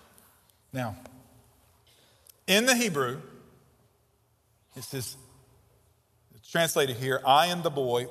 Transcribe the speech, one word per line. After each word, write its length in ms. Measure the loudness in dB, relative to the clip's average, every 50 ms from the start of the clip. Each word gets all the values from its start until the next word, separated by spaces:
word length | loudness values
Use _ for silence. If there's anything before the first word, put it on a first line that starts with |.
| -20 -20 _ -20 _ _ _ _ _ _ _ _ _ _
Now, 260 | -8 -8 -8 -8 -8 -12 -16 -20 -20 -20 -20 -20 _ -20 _ _ _ _ _ _ _ _ _ _ _ _ _ _ _ _ _ -20 -20 _ _ 2
in 180 | 4 4 6
the 100 | 4 4
Hebrew, 460 | 4 2 0 0 0 -2 -2 -2 -6 -10 -16 -20 -20 -20 -20 _ _ _ _ _ _ _ _ _ _ _ _ _ _ _ _ _ _ _ _ _ _ _ _ _
it 80 | -16 -14
says, 320 | -12 -10 -10 -10 -10 -12 -16 -20 -20 -20 -20 _ _ _ _ _ _ _ _ _ _ _ _ _ _ _ _ _ _ -20
it's 140 | -20 -20 -6
translated 480 | -2 0 0 2 2 0 0 0 -2 -4
here, 240 | -2 -2 -2 0 4
"I 220 | 4 6 6 6 4
and 160 | 0 -2 -4
the 60 | -4
boy 380 | -4 -2 -2 0 0 -2 -2 -4